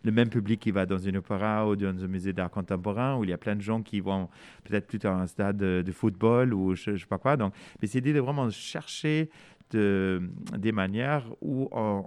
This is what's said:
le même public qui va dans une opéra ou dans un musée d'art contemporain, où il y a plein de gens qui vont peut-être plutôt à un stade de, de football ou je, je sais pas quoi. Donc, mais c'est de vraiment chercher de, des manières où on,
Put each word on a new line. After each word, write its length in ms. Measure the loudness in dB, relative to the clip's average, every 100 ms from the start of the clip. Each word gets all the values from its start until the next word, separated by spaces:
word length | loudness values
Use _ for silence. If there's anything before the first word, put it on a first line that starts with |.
le 80 | 0
même 160 | 2 2
public 320 | 2 0 0
qui 100 | 0
va 140 | 0 0
dans 120 | 0
une 200 | -2 -4
opéra 500 | -2 -2 0 2 2
ou 80 | 2
dans 120 | 0
un 200 | -2 -4
musée 240 | -4 -2
d'art 180 | -2 -2
contemporain, 680 | -4 -2 -2 -2 -2 0 0
où 80 | -2
il 40 |
y 40 |
a 40 | -2
plein 200 | -2 -2
de 40 |
gens 200 | -2 -2
qui 180 | -2 -2
vont 300 | 0 0 -2 -8 -20 -20
peut-être 240 | -4 -4 -2
plutôt 220 | -2 0
à 60 | 0
un 120 | -2
stade 300 | -2 -2 0
de, 260 | 2 2 0
de 60 |
football 640 | 0 0 4 4 6 4
ou 220 | 2 2 0
je, 200 | -2 -6
je 60 |
sais 60 | -4
pas 100 | -2
quoi. 180 | 2 2
Donc, 180 | 0 -4 -14 -6
mais 60 | -2
c'est 120 | 0
de 180 | 2 2
vraiment 300 | 2 0 -2
chercher 800 | -4 -8 -10 -10 -4 0 0 -2 -6 -20 -20 -2
de, 500 | 2 4 4 2 0 -2 -8 -8 -4
des 160 | 0
manières 520 | 0 0 0 0 -2 -4 -8
où 280 | -4 -2 -2
on, 320 | -2 0 0